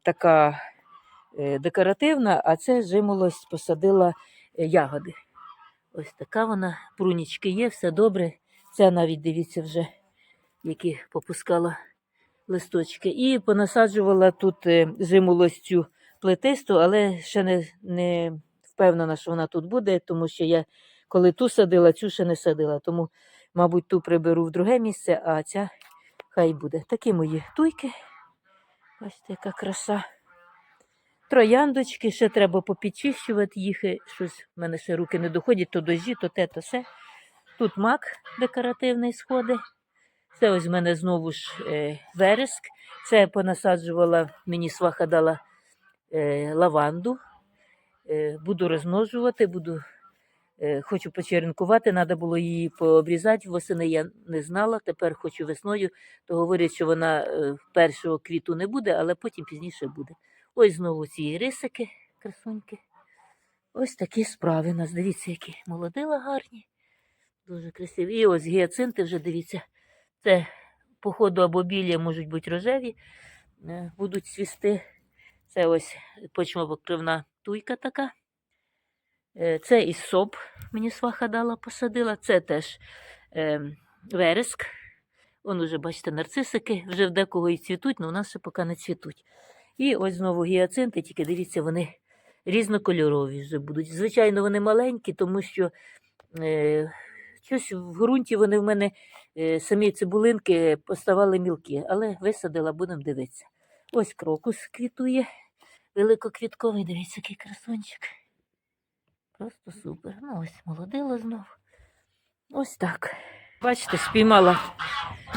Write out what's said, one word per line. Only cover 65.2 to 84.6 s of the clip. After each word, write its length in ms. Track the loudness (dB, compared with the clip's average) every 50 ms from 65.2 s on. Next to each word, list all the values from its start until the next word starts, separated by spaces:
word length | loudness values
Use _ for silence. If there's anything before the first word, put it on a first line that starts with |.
| -8 -12
які 220 | -12 -12 -14 -18 -20 -18 -16 -14
молодила 520 | -12 -10 -10 -10 -8 -8 -6 -4 -4 -6
гарні. 480 | -4 -6 -8 -8 -8 _ -18 -20 -20 _ _ _ _ _ _ _ _ _ _ _ _ _ _ _ _ -18
Дуже 240 | -16 -16 -14 -16
красиві. 480 | -16 -14 -16 -10 -6 -6 -4 -4 0 4
І 60 | 4
ось 220 | 4 4 4 2 0
гіацинти 560 | 0 2 2 2 0 -2 -4 -2 -2 -4 -4
вже, 160 | -4 -4 -6
дивіться. 420 | -6 -6 -6 -6 -8 -10 -12 -14 -14 _ _ _ _ _ _ _ _ _ _ _ 2
Це, 240 | 4 4 4 2 0 -10 -20 -20 _ _ _ _ _ _ _
походу, 420 | -8 -6 0 2 2 2 4 4
або 220 | 2 2 2 0 -2
білі, 340 | -2 -2 -2 0 0 0 0
можуть 300 | -2 -4 -6 -6 -8 -8
бути 240 | -8 -8 -8 -6
рожеві, 440 | -8 -4 -2 -2 -2 -2 -2 -6 -10 _ _ _ _ -20 -20 -20 -20 _ _ _ _ _ -18
е, 260 | -16 -14 -12 -12 -14 -10 -8
будуть 280 | -8 -6 -6 -8 -8
цвісти. 560 | -10 -10 -10 -10 -10 -8 -4 -2 -2 0 -2 -4 -10 _ _ _ _ _ _ _ _ _ _ _ _
Це 200 | -2 0 2 2
ось 300 | 2 2 0 -4 -14 -20 -20 -20 -20 -20 -20 -10 -6
почмопокривна 920 | -6 -4 -4 -4 -6 -6 -6 -6 -8 _ -6 -6 -4 -2 -2 -4 -4 -6 _ _ _
туйка 340 | _ -10 -10 -10 -8 -10 -10
така. 360 | -8 -8 -8 -6 -6 -8 -8 -10 _ _ _ _ _ _ _ _ _ _ _ _ _ _ _ _ _ _ _ _ _ _ _ _
Е, 240 | -6 -4 -2 -2 -4
це 240 | 0 4 4 4 4
ісоп 520 | 2 -2 -6 -6 -2 0 0 0 0 -4 -12 -18 -20 -20 -20 -18 -12
мені 180 | -8 -6 -6 -6
сваха 360 | -6 -4 -4 -6 -4 -4 -4 -4
дала, 280 | -2 -2 -4 -4 -6
посадила. 600 | -8 -12 -16 -10 -6 -6 -4 -2 -2 -2 -2 -4
Це 260 | -4 0 2 2 2
теж, 380 | 2 0 -2 -4 -4 -6 -12 -18 -20 -20 -20 -20 -20 -20 -20 -20 _ _ -8
е, 260 | -4 -2 -2 -2 -4 -4 -8 -14 -16 _ _ _ _ -16 -6
вереск. 540 | -2 0 2 2 2 0 -2 -4 -6 -10